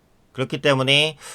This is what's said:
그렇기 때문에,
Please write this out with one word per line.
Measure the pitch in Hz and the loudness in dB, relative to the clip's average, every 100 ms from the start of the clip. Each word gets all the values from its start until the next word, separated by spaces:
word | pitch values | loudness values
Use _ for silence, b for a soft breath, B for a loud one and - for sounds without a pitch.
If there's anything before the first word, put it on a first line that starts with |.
| _ _ _ | _ _ _
그렇기 | - 131 143 | -8 -6 -2
때문에, | 147 131 131 143 156 143 B | 0 2 2 2 0 -4 B